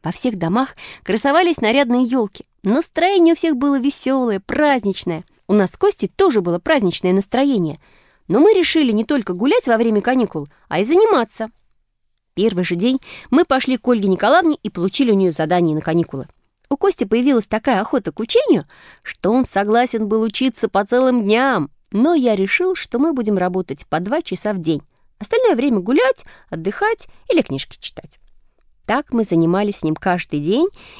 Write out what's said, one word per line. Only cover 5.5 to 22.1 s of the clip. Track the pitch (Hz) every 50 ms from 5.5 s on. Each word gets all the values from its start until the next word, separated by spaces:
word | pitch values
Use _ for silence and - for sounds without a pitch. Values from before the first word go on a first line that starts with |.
| 190
нас | 208 196 180
с | - -
Костей | - 415 403 - - 185 _
тоже | - 392 381 254 214 175
было | 175 170 -
праздничное | _ - 320 294 202 180 165 - - 180 180
настроение. | 196 196 - - 240 277 285 269 208 170 156 147 - _ _ _ _ _ _ _ _ _
Но | - 165 233
мы | 302 415 440
решили | 381 339 - - 320 302 247 214
не | 208 226
только | - 294 277 214 - 180
гулять | 175 214 277 359 494 -
во | - 233 220
время | 233 226 214 208 202
каникул, | 240 254 262 233 190 - 160 143 143 _ _ _ _
а | - 160
и | 202
заниматься. | 226 320 359 440 453 403 285 233 220 - - 220 220 _ _ _ _ _ _ _ _ _ _ _ _ _ _ _ _ _
Первый | - 196 226 202 175 185
же | - 175
день | 170 190 247 262 269 - - - - - -
мы | - 285 349
пошли | _ 262 262 - - 262 240
к | _ 240
Ольге | 247 220 196 196
Николаевне | 185 180 - 214 277 349 370 320 294 - _
и | 214
получили | _ - 170 196 - - 277 240
у | 214
нее | 196 190 180
задание | 156 - 156 156 180 175 175 165 151
на | 156
каникулы. | 151 - 160 170 165 - - 135 131 - _ _ _ _ _ _ _ _
У | 285
Кости | - - 403 359 - 240
появилась | 196 - 233 247 277 277 233 208
такая | - - 220 _ - 240 185
охота | 214 - - 254 208 - 147
к | -
учению, | 220 233 - 466 605 523 311 190 147 _ _ - - - - _ _
что | - - - - 180 220
он | 262 254
согласен | - - 196 202 208 214 233 247 254 - 226 220
был | 202 214 220
учиться | 220 226 - - 254 262 - - - 208
по | - 196 202
целым | 196 240 247 262 262 247 247 214
дням. | 196 214 233 262 277 254 190 147 - _ _ _ _ -
Но | 196 240 320